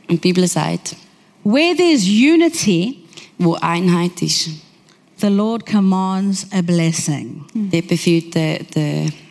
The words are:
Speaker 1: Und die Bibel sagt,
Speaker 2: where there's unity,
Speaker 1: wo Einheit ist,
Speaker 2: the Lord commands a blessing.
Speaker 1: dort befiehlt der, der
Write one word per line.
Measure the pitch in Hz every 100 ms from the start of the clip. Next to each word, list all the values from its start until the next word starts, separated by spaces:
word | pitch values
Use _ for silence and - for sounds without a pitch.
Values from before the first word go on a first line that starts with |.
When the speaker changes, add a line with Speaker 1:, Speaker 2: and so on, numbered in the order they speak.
| -
Speaker 1:
Und | 170
die | 185
Bibel | 180 180
sagt, | 160 151 170 - - - _ _ _
Speaker 2:
where | 202 254 339 359
there's | 349 294 185
unity, | 208 277 330 330 320 - 170 202 269 - - - -
Speaker 1:
wo | 175 -
Einheit | 165 170 185 175 175 175
ist, | 160 - 165 156 - _ _ _ _ -
Speaker 2:
the | 208
Lord | 202 214 226 -
commands | 214 190 185 190 190 196 190 -
a | 190
blessing. | 175 175 165 160 - 139 117 143 -
Speaker 1:
dort | 226 202 170 170
befiehlt | 175 - 165 165 165
der, | 156 156
der | - - 151 151 156 156 -